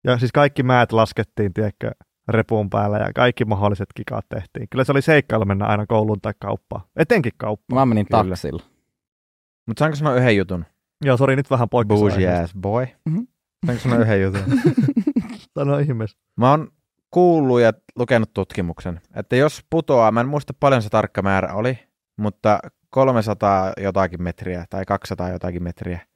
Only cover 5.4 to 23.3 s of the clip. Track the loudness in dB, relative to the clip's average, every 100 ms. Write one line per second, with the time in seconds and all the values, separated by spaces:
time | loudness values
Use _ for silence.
5.4 | 0 0 0 -2 0 0 0 -2 -6 -8
6.4 | -8 -8 _ -14 -12 -2 2 2 0 _
7.4 | -8 -8 -4 0 2 2 2 2 0 -4
8.4 | -8 -10 -12 _ _ _ _ _ _ _
9.4 | _ _ -12 -2 -2 0 0 2 4 2
10.4 | 0 -6 -8 _ _ _ 0 2 4 2
11.4 | 0 0 2 0 2 4 4 2 2 0
12.4 | -2 -6 -4 -4 -6 _ -6 -4 -6 _
13.4 | _ _ -6 -4 0 2 2 2 2 -2
14.4 | 0 2 2 2 0 0 -2 -4 -6 -14
15.4 | -12 -4 -2 0 0 -2 -6 _ _ 0
16.4 | 2 2 -2 _ _ _ _ 2 4 4
17.4 | 4 4 4 2 _ -8 0 0 0 -4
18.4 | -6 -4 -6 -6 -10 -12 _ -14 -2 2
19.4 | 2 -2 _ -4 2 4 4 2 -2 -4
20.4 | -6 -2 2 2 2 -2 0 -2 0 0
21.4 | 0 -4 -4 -4 _ _ _ -6 -6 -2
22.4 | 0 0 -2 _ _ 2 2 2 0